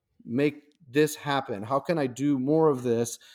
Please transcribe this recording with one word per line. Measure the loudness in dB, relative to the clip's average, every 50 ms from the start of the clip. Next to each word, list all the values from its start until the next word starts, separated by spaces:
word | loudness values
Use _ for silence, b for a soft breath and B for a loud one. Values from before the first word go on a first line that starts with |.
| _ _ _ _ -10
make | -4 0 0 0 0 0 -4 -16 _ _ _ _ -2
this | 2 2 2 2 0
happen? | -6 -6 -4 -2 -2 -2 -4 -6 -8 -6
How | -2 -4 -2
can | -2 -2 -2 0
I | 0 -2
do | -2 -2 0 0 0 0
more | 2 2 2 4 4 4
of | 4 2 0
this | 0 0 0 0 -2 -6 -14 b b b